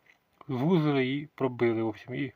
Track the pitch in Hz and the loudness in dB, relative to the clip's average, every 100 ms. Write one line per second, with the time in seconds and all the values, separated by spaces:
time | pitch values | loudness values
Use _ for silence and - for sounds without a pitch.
0 | _ _ _ - - 127 147 185 151 139 | _ _ _ -18 -6 -2 2 4 4 2
1 | 127 143 151 - 135 120 120 113 113 104 | 0 -2 -8 -4 -4 2 0 2 -2 -4
2 | - 131 135 | -8 -8 -8